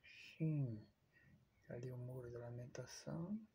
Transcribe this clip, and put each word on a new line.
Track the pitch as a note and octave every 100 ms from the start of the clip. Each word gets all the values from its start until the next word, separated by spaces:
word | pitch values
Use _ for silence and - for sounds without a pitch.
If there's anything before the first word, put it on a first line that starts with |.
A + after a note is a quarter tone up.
Shin. | - - - - D#3+ D3+ B2+ G#2+ G#2 _ _ - - - - _ -
Ali | A#2+ B2+
o | B2
muro | B2 B2+ A#2+
da | A#2+
lamentação. | A#2+ A#2+ B2 - B2+ - - D#3 F3 G#3+ A3